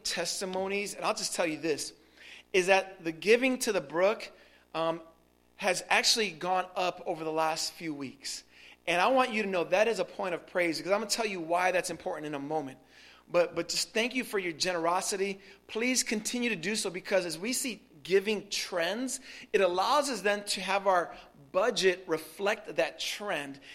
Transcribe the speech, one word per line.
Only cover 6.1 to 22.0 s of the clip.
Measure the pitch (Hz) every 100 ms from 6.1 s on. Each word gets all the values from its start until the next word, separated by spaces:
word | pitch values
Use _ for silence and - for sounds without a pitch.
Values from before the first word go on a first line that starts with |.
| 240 208
gone | 156 180 185 180 -
up | 180 175
over | 202 160
the | 160
last | 156 160 160 -
few | - 165
weeks. | 143 131 - - - - - - - -
And | 175
I | 202
want | 262 247
you | 214
to | 196
know | 185
that | 156 180 220
is | 196
a |
point | 185 - 190
of | 160 -
praise, | 185 175 160
because | 160
I'm | 202
gonna | 220
tell | - 220
you | 190
why | 160 170 185
that's | 180 165
important | 170 185 156
in | 151
a | 147
moment. | 139 160 135 135 - - - - -
But, | 175 165
but | 165 170
just | - -
thank | 220 240
you | 262
for | 226 208
your | 180
generosity. | 147 180 175 165 180 190 196 196 196 - - -
Please | 220 247 247
continue | - 214 214 247 240
to | 196
do | 165
so, | 214 196
because | 175 - 196 175
as | 160
we | 208
see | - 185 175 - 151
giving | 139 190 196 208 -
trends, | - - 180 165 214 262 - - - -
it | 202
allows | 185 180 202 285 277
us | 226
then | 196 208
to | 208 208
have | 185 196 196
our | 180 165 - - - -
budget | 185 226 190 185 180